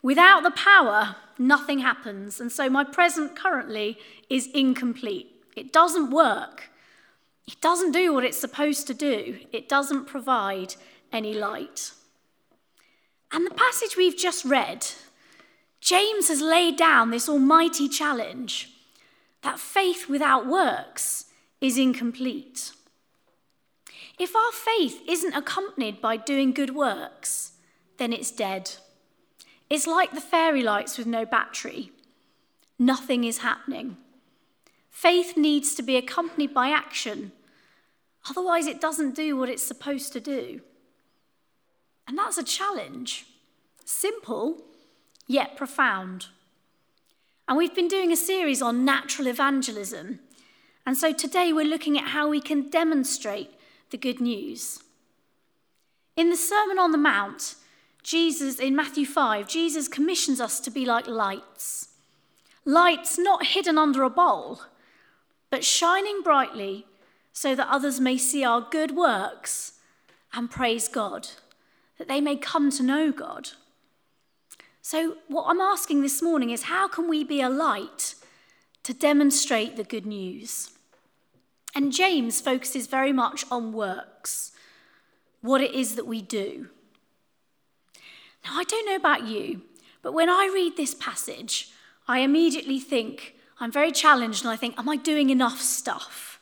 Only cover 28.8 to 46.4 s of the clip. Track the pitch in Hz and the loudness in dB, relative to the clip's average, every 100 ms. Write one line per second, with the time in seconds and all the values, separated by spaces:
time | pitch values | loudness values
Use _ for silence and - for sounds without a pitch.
28.8 | _ _ _ _ _ _ - _ _ 294 | _ _ _ _ _ _ -20 _ _ -2
29.8 | 330 330 359 285 - 339 330 285 226 208 | 0 2 0 -2 0 2 4 2 2 0
30.8 | - - 233 233 226 233 - - - - | -2 -8 -4 -4 0 -2 -2 -6 -12 -12
31.8 | - _ _ _ _ _ _ _ _ _ | -14 _ _ _ _ _ _ _ _ _
32.8 | 247 262 - 247 233 233 240 - - 262 | 2 2 0 -2 0 -2 -2 -4 -6 -10
33.8 | 262 185 _ _ _ _ _ _ _ _ | -10 -14 _ _ _ _ _ _ _ _
34.8 | _ - 349 359 359 - 302 294 277 - | _ 2 4 4 2 2 2 2 0 -4
35.8 | 247 254 254 - 339 - 285 285 254 302 | 0 0 0 -4 -4 -2 -2 2 2 0
36.8 | - - 233 208 196 - _ _ _ _ | -2 -8 -8 -8 -12 -16 _ _ _ _
37.8 | _ _ _ _ - 269 359 339 311 - | _ _ _ _ -10 -6 0 2 0 -2
38.8 | 320 320 285 254 311 277 254 233 - 269 | -4 -2 -4 -2 -4 -2 -4 -4 -8 -8
39.8 | 285 277 277 247 294 277 123 - - _ | -8 -6 -6 -10 -6 -6 -6 -14 -18 _
40.8 | _ _ _ _ _ _ _ _ _ _ | _ _ _ _ _ _ _ _ _ _
41.8 | _ _ - 285 403 214 285 - 392 370 | _ _ -10 -4 -4 -4 -4 -4 -4 -4
42.8 | 196 - 247 - - _ _ _ _ _ | -8 -12 -10 -10 -14 _ _ _ _ _
43.8 | - - 392 453 - 233 240 330 - _ | -8 -4 -2 -4 -8 -4 -4 -6 -12 _
44.8 | _ _ _ _ - 269 285 - 269 - | _ _ _ _ -2 -2 -2 -8 -10 0
45.8 | 262 196 185 185 - _ | 0 0 -6 -12 -16 _